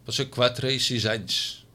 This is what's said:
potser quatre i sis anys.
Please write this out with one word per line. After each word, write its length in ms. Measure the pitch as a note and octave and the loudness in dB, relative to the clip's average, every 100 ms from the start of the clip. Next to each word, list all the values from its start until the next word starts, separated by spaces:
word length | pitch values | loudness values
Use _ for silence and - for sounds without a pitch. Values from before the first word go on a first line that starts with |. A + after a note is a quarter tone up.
potser 280 | - A2+ C3 | -4 -4 -2
quatre 420 | - B2 A#2+ C3 | 2 2 4 -2
i 60 | C3 | 0
sis 240 | - B2 G#2+ | 0 2 0
anys. 320 | A2 F#2 - - - - | 0 -2 -2 -2 -8 -18